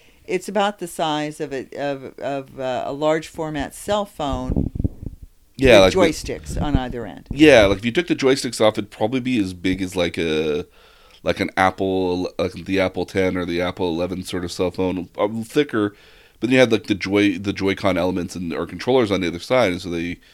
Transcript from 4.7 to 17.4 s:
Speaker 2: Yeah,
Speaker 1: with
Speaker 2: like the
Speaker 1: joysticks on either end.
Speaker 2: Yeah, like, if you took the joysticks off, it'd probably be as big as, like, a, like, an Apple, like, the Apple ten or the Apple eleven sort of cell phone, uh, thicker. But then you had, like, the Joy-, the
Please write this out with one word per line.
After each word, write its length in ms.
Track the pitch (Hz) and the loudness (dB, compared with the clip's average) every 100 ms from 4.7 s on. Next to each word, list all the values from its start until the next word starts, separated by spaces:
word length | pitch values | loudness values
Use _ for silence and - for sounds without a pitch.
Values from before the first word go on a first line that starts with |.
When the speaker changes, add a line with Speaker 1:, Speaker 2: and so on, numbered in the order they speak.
| - - - - - - _ _ - | -2 -4 -4 -16 -16 -20 _ _ 2
Speaker 2:
Yeah, 300 | 131 107 95 | 8 10 8
Speaker 1:
with 100 | 185 | 6
Speaker 2:
like 180 | 156 - | 2 0
the 180 | - | -8
Speaker 1:
joysticks 280 | - - - | -10 -8 -4
on 140 | 147 139 | 0 0
either 300 | 127 120 107 | -2 -8 -10
end. 220 | 73 - | -12 -6
Speaker 2:
Yeah, 340 | 139 151 123 98 | 6 8 10 8
like, 140 | 98 | 4
if 60 | 117 | 0
you 60 | |
took 160 | 113 170 | -2 -2
the 80 | 165 | 2
joysticks 460 | 135 131 127 - | 2 2 0 2
off, 120 | 107 | 2
it'd 180 | 107 101 | 2 -4
probably 280 | - 110 131 | -4 -2 -2
be 200 | 123 123 | -2 0
as 140 | 95 | -2
big 280 | 90 90 92 | -2 -2 -2
as, 140 | 92 90 | -2 -2
like, 240 | 85 92 | -2 -2
a, 480 | 85 78 78 76 87 _ - - - - | -2 0 0 -2 -6 _ -20 -20 -20 -8
like, 160 | 82 87 | -4 -2
an 100 | 98 - | -2 0
Apple, 760 | 95 - 95 95 90 90 90 - | 0 0 -2 0 0 -2 -4 -4
like, 160 | 90 | -4
the 260 | 90 85 95 | -6 -4 0
Apple 260 | 92 92 85 | 0 -2 -4
ten 300 | 98 92 90 | -2 0 -2
or 80 | 87 | -2
the 160 | 85 | -2
Apple 280 | 87 90 92 | -2 -2 -4
eleven 340 | 82 90 92 | -2 -4 -6
sort 220 | 92 92 87 | -8 -8 -6
of 60 | |
cell 200 | - 90 | -4 -4
phone, 380 | - 92 90 87 - | -2 -2 -4 -6 -4
uh, 100 | 104 113 | -4 -4
thicker. 520 | 110 151 147 117 104 - - - - _ | -4 0 0 0 -2 -4 -20 -20 -20 _
But 100 | 131 | 2
then 20 | |
you 80 | 131 | 4
had, 120 | 123 | 4
like, 140 | 110 - | 2 0
the 100 | 98 | -4
Joy-, 440 | 95 101 104 | 0 2 2
the 140 | 90 | 0